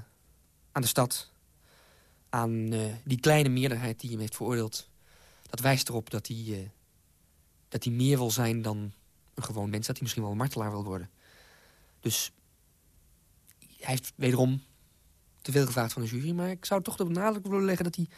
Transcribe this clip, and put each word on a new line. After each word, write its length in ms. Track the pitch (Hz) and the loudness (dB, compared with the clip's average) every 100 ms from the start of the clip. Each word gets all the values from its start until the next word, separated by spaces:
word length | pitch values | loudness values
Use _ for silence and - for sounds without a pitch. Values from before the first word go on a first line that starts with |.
| 107 _ _ _ _ _ _ | -8 _ _ _ _ _ _
aan 100 | 143 | -2
de 60 | 120 | 0
stad, 440 | - 120 - - _ _ _ _ - - - _ _ _ | 2 2 0 -8 _ _ _ _ -20 -20 -20 _ _ _
aan, 440 | 123 113 113 110 | -2 0 0 0
eh, 80 | 113 107 113 | -2 -2 -4
die 160 | 143 127 | -2 2
kleine 280 | 151 151 143 | 6 6 6
meerderheid 520 | 127 135 117 120 113 | 4 2 0 -2 -4
die 100 | 120 | -6
hem 100 | 110 | -4
heeft 160 | 107 - | -6 -4
veroordeeld, 540 | 113 120 110 - - - _ - - - - | -2 0 -2 -6 -12 -18 _ -20 -20 -20 -12
dat 100 | 117 | 0
wijst 280 | 135 131 - | 2 2 2
erop 220 | 117 110 | -4 -4
dat 160 | 113 - | -6 -6
hij, 180 | 113 110 | -6 -6
eh, 200 | 101 95 - _ _ _ _ _ _ _ _ _ | -6 -8 -14 _ _ _ _ _ _ _ _ _
dat 160 | 127 | -6
hij 80 | 120 | -2
meer 240 | 117 131 139 | 2 4 4
wil 140 | 120 | 4
zijn 320 | 107 117 113 | 2 2 0
dan 300 | 110 107 104 98 _ _ _ | -2 -4 -6 -10 _ _ _
een 80 | - | -10
gewoon 280 | - 107 101 | -6 -4 -2
mens, 160 | 107 113 | -2 -4
dat 80 | |
hij 80 | 131 | -4
misschien 200 | 117 - | -4 -2
wel 100 | 107 | -2
een 60 | 104 | -2
martelaar 320 | 135 117 107 | -2 -2 -4
wil 140 | 104 | -4
worden. 260 | 101 95 92 - - - - - - _ _ _ | -4 -6 -8 -16 -20 -20 -20 -20 -20 _ _ _
Dus 320 | - - - - _ _ _ _ _ _ _ _ _ _ _ _ | -2 -2 -2 -8 _ _ _ _ _ _ _ _ _ _ _ _
hij 320 | - - - | -20 -12 -4
heeft 220 | 131 - - | -4 -4 -2
wederom 460 | 127 123 127 135 - _ _ _ _ _ _ _ | 2 4 4 2 -4 _ _ _ _ _ _ _
te 100 | - | 0
veel 140 | 139 131 | 2 4
gevraagd 260 | 123 117 | 2 0
van 100 | - | -2
de 60 | 113 | -4
jury, 220 | 120 147 | -2 -2
maar 200 | 175 180 | -2 -2
ik 140 | 185 | -4
zou 180 | - 196 | -2 -2
toch 140 | 185 - | 0 -2
de 80 | |
nadruk 420 | 175 175 214 208 190 | 0 2 0 0 0
willen 180 | 196 | 2
leggen 200 | 190 175 | 2 2
dat 100 | 175 | 0
die, 140 | 175 160 | -2 -4